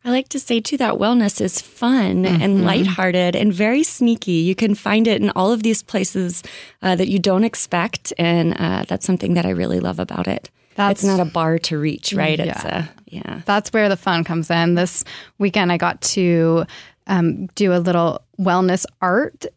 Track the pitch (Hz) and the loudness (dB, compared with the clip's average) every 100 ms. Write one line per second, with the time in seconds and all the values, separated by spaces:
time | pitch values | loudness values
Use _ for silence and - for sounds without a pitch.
0 | 240 254 262 277 - 233 - 285 233 - | 0 -2 -2 -8 -2 -2 0 -2 0 0
1 | 208 247 202 - 190 - - - 240 262 | 2 4 2 0 -2 -4 -8 -4 2 2
2 | 190 185 185 175 202 196 180 190 190 180 | 2 2 2 2 2 2 2 2 0 0
3 | 185 180 175 175 208 180 214 262 320 - | 0 2 0 2 0 2 0 2 0 0
4 | 240 220 - 170 170 190 226 208 - 214 | 0 0 0 0 0 0 0 0 0 2
5 | 226 202 202 - 190 233 220 214 - 202 | 2 2 0 2 0 2 0 -2 -2 -2
6 | 190 190 180 165 - - - _ 190 180 | -2 -2 -2 -4 -6 -20 -20 _ -2 0
7 | 185 196 196 185 226 - - 175 196 - | 0 2 2 2 0 -2 -4 -2 -2 -6
8 | - - 170 170 165 - 170 95 - 190 | -10 -2 2 2 2 0 -2 -2 -4 -4
9 | - 185 196 170 180 175 - 90 - - | -2 -2 0 0 0 0 0 0 -2 -4
10 | - 90 90 - - _ _ - 202 202 | -6 -4 -4 -4 -8 _ _ -2 0 2
11 | 196 190 165 170 160 165 - 156 151 - | 2 2 0 -2 0 0 -2 -2 -4 -4
12 | - 196 156 156 165 - - - 156 - | -4 -2 0 0 -2 -4 -6 -6 -8 -12
13 | - - - - 170 202 208 226 208 190 | -18 -14 -12 -10 -2 -2 0 0 0 0
14 | - 170 170 165 160 170 170 175 180 - | -2 -2 -2 -4 0 2 2 2 2 -2
15 | - - - _ 202 208 175 175 170 165 | -4 -12 -20 _ -2 0 0 0 -2 -2
16 | - 202 175 170 165 165 - - - _ | -4 0 2 4 4 2 -2 -10 -20 _
17 | - 185 165 175 190 - 202 180 175 175 | -2 0 0 -2 -8 0 2 2 2 2
18 | 170 - _ - 185 180 185 180 - _ | 0 -2 _ -4 0 2 2 0 -4 _
19 | 185 196 302 - - | 0 0 0 -6 -14